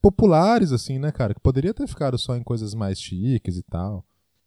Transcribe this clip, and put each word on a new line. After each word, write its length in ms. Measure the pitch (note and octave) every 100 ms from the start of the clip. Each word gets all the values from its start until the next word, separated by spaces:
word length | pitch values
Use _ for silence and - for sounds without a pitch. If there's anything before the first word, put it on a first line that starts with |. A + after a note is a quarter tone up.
populares, 720 | G3+ - G#3+ D#3+ F#3+ A#3 F3+
assim, 260 | B2 - C3
né, 140 | D3
cara? 220 | - A2+
Que 60 | -
poderia 340 | - C3 E3+
ter 120 | - C#4
ficado 300 | - C#3 B2
só 180 | - A#2+
em 60 |
coisas 320 | A#2+ A#2+ G#2+
mais 260 | A2 G2 G2
chiques 560 | - F#2 A#2 A#2+ - F2+
e 40 |
tal. 420 | - E2 F#2+ G2 - _ _ _